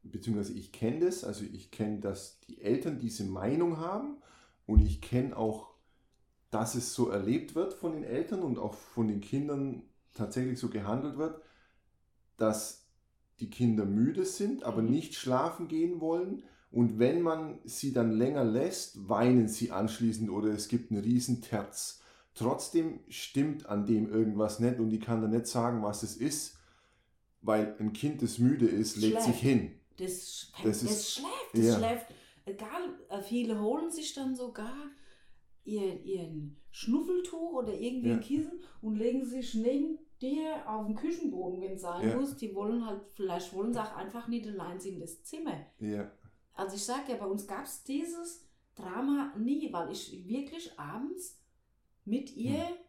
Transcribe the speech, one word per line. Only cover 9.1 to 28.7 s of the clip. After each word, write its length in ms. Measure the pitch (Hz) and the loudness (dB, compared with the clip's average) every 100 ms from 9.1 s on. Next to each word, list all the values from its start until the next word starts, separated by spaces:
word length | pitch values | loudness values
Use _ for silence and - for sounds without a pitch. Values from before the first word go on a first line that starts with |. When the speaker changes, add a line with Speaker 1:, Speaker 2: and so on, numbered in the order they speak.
| 101 | 0
Speaker 1:
Kindern 600 | - 135 147 139 139 - - _ _ | -2 -2 0 -2 -2 -6 -12 _ _
tatsächlich 440 | - 104 127 127 123 | -6 -4 -2 -2 -2
so 100 | 117 | -2
gehandelt 480 | 104 98 127 147 131 | -2 0 0 -2 -2
wird, 220 | 156 160 - _ _ _ _ _ _ _ _ - | -4 -4 -18 _ _ _ _ _ _ _ _ 0
dass 500 | 110 107 - - _ _ _ _ _ - | 2 2 -4 -12 _ _ _ _ _ -10
die 100 | 110 | -10
Kinder 340 | - 123 107 | 2 4 6
müde 400 | 98 101 131 185 | 4 4 4 4
sind, 380 | - - 202 269 | -2 0 0 0
aber 180 | - 110 | 0 2
Speaker 2:
Mhm. 80 | 113 | 4
Speaker 1:
nicht 240 | 147 - | 4 2
schlafen 520 | - 127 127 165 165 160 | -6 2 2 2 -2 -4
gehen 320 | 160 170 170 | 0 0 0
wollen 420 | 160 170 185 - - - _ | 0 0 0 -6 -10 -20 _
und 260 | 120 120 107 | 4 4 6
wenn 240 | 123 165 | 6 6
man 380 | 170 160 156 - | 2 0 -4 -8
sie 280 | - - 143 | -10 -4 0
dann 180 | 127 113 | 4 4
länger 320 | 110 131 147 | 6 4 4
lässt, 640 | 113 113 165 - - - 98 | 2 4 2 -2 -8 -10 0
weinen 400 | 107 123 123 110 | 4 8 8 6
sie 220 | - 117 | 2 -2
anschließend 580 | 92 107 - 117 107 110 | 0 -2 2 0 2 -2
oder 180 | 95 107 | 2 2
es 180 | 104 - | 0 0
gibt 220 | 120 - | -2 0
einen 100 | 104 | 0
riesen 380 | 107 123 123 120 | 4 2 4 -2
Terz. 600 | - 107 - - - - - - _ | 0 -4 -4 -8 -10 -10 -20 -20 _
Trotzdem 680 | - 110 147 - 165 160 - - | -2 0 0 0 0 0 -4 -12
stimmt 580 | - - 139 151 147 - | -12 -2 2 2 0 -2
an 180 | 104 | 0
dem 240 | 101 110 110 | 4 4 4
irgendwas 500 | 110 110 104 107 - | 4 4 4 0 4
nicht 200 | 120 123 | 2 4
und 120 | 113 | 2
ich 100 | 110 | 2
kann 200 | 117 113 | 0 2
da 60 | 110 | 4
nicht 180 | 117 117 | 2 2
sagen, 360 | 123 120 120 | 0 2 0
was 180 | 104 104 | -2 -2
es 120 | 107 113 | -6 -2
ist, 380 | 139 151 - - - _ _ _ _ _ _ _ | -2 -2 -6 -12 -20 _ _ _ _ _ _ _
weil 340 | - 107 104 - | 2 4 2 0
ein 140 | 107 | -2
Kind, 280 | - 147 151 | 0 -2 0
das 160 | 117 - | 0 6
müde 280 | 123 147 | 6 8
ist, 300 | - | 6